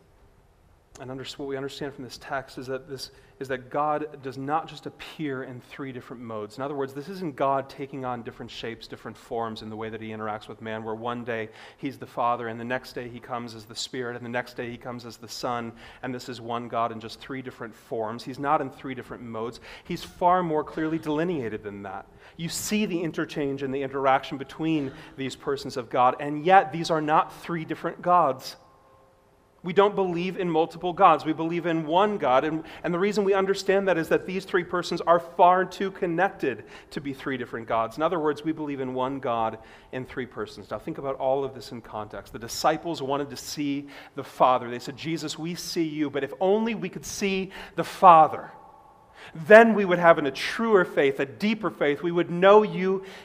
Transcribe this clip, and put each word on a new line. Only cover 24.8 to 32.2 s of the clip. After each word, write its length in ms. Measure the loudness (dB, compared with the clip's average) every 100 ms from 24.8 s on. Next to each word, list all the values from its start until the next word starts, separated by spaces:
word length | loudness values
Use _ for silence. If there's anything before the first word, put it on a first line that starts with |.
| -2 -8 -14 -8
these 180 | -8 -6
persons 400 | -4 -4 -4 -8
of 140 | -2
God, 260 | 4 4 4
and 220 | -2 0
yet 300 | 6 6 6
these 180 | 0 0
are 120 | 0
not 320 | 4 2 2 -4
three 240 | -8 -6 -6
different 340 | -6 -6 -4
gods. 560 | 2 4 4 0 -8 -18 _ _ _ _ _ _ _ _ _ _
We 100 | 2
don't 240 | 6 6 4
believe 420 | 0 0 -2 -2
in 100 | 0
multiple 440 | 2 2 -2 -4
gods. 320 | 6 8 8
We 80 | 2
believe 340 | -2 -2 -2 0
in 200 | 0 2
one 320 | 2 2
God. 260 | 2